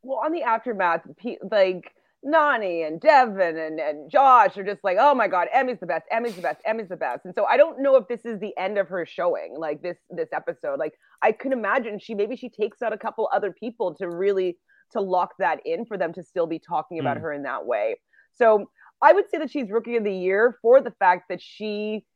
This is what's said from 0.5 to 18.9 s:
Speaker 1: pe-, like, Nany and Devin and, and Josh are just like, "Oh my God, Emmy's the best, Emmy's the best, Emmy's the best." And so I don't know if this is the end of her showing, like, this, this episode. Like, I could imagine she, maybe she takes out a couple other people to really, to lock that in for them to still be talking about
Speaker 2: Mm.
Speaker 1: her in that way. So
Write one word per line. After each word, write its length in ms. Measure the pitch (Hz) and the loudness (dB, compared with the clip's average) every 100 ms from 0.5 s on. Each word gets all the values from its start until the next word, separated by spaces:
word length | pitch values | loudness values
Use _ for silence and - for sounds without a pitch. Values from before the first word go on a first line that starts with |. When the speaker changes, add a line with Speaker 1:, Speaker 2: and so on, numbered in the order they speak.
| 226 254 202 180 170 160 143 | -2 -2 -2 0 0 -4 -12
Speaker 1:
pe-, 200 | 240 - 190 | -10 -10 -2
like, 400 | 214 190 185 - _ _ _ 269 | 2 2 0 -10 _ _ _ 0
Nany 640 | 320 294 240 196 170 156 | 2 4 0 -2 -4 -4
and 120 | 160 | 2
Devin 580 | 302 285 247 190 175 160 | 6 6 4 2 -2 0
and, 220 | 156 156 | -6 -4
and 300 | 151 151 147 | -4 -6 0
Josh 480 | 277 269 247 196 202 | 4 8 8 6 2
are 60 | |
just 200 | 196 202 | -8 -4
like, 140 | 196 185 | -2 4
"Oh 140 | 285 | 4
my 140 | 269 202 | 4 2
God, 200 | 180 175 | 0 0
Emmy's 260 | 254 254 220 | 0 0 -6
the 60 | 175 | -6
best, 200 | 165 - | -6 -4
Emmy's 260 | 226 233 185 | -4 -4 -6
the 60 | |
best, 180 | 175 151 - | -8 -6 -6
Emmy's 240 | 220 185 | -6 -8
the 60 | 180 | -8
best." 280 | 143 120 180 | -6 -6 -8
And 100 | 196 | -4
so 100 | 202 | 0
I 100 | 247 | 4
don't 260 | 320 254 | 4 4
know 160 | 277 262 | 4 4
if 100 | - | 2
this 180 | 240 233 | -10 -8
is 140 | 208 | -8
the 180 | 202 - | -8 -6
end 220 | 185 208 | -4 -2
of 80 | 170 | -4
her 180 | 180 160 | -6 -8
showing, 480 | - 175 117 80 139 | -4 -2 -2 -8 -10
like, 240 | 160 151 | -8 -8
this, 140 | 180 170 _ | -10 -12 _
this 200 | 170 156 | -10 -8
episode. 480 | 156 165 170 156 139 | -6 -8 -8 -8 -6
Like, 140 | 160 _ _ _ | -8 _ _ _
I 100 | 214 | -2
could 200 | - 269 | 0 -4
imagine 480 | 254 202 254 226 202 | -4 -2 -2 -4 -12
she, 160 | - 208 | -10 -6
maybe 200 | 208 254 | -6 -6
she 140 | 247 | -12
takes 320 | - 226 _ | -6 -6 _
out 120 | 233 | -6
a 40 | 214 | -6
couple 320 | 226 214 208 | -10 -6 -6
other 200 | 196 196 | -4 -8
people 420 | - 240 - 190 151 | -8 -14 -6 -6 -6
to 140 | 180 | -10
really, 480 | 170 196 196 185 175 _ _ _ | -2 -2 0 -4 -6 _ _ _
to 80 | 220 | -8
lock 320 | 196 180 190 - | -2 -2 -2 -2
that 220 | 185 156 - | -2 -2 -6
in 200 | 165 233 | -6 -6
for 140 | 196 | -6
them 140 | 170 | -6
to 100 | 190 | -6
still 240 | 170 180 165 | -8 -4 -4
be 100 | 160 | -4
talking 400 | _ 170 - 165 | _ -6 -6 -6
about 180 | 143 135 | -4 -4
Speaker 2:
Mm. 40 | |
Speaker 1:
her 120 | 160 | -6
in 100 | 143 | -8
that 200 | 139 131 113 | -8 -8 -4
way. 300 | 110 110 104 _ _ _ | -2 -2 -6 _ _ _
So 380 | _ 233 214 - _ - | _ 4 4 0 _ -20